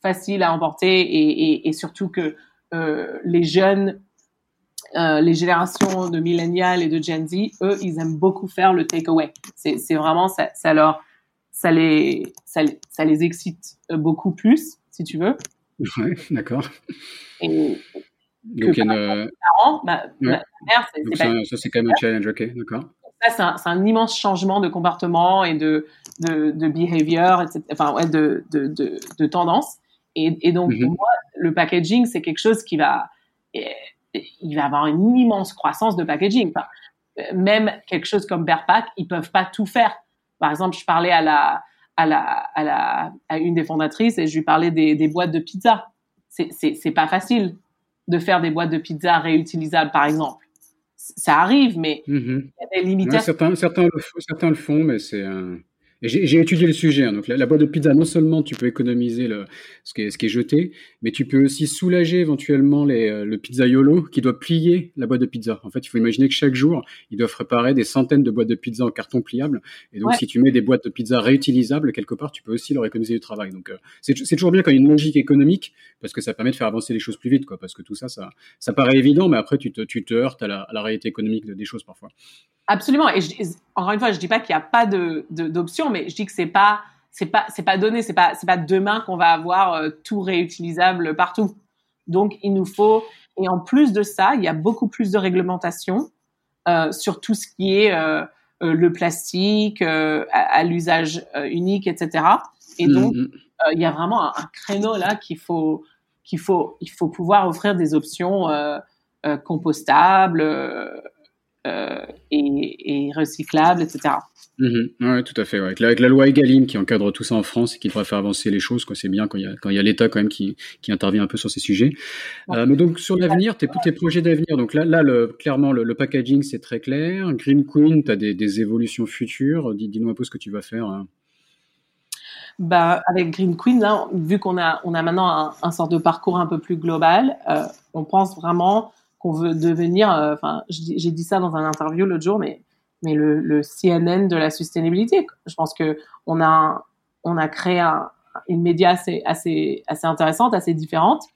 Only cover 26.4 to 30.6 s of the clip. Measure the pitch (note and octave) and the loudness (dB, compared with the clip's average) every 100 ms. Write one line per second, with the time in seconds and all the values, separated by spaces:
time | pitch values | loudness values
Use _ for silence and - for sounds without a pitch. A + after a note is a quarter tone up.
26.4 | D3+ D3+ D#3+ D3+ E3+ E3+ D#3 E3 F3 F#3 | -2 0 -2 0 -2 0 0 2 4 2
27.4 | E3 - - D3+ D3+ B2+ E3 D#3 D3+ - | 0 -8 -10 -2 -2 0 0 2 2 0
28.4 | - D3+ C#3 D3+ B2 D2 - - D3+ F3 | -4 -4 -4 -4 -6 -6 -14 -4 -2 0
29.4 | F3 F#3+ - - _ _ _ - D#3+ D#3+ | 2 0 -2 -12 _ _ _ -2 -2 0
30.4 | F3 F3 | 0 2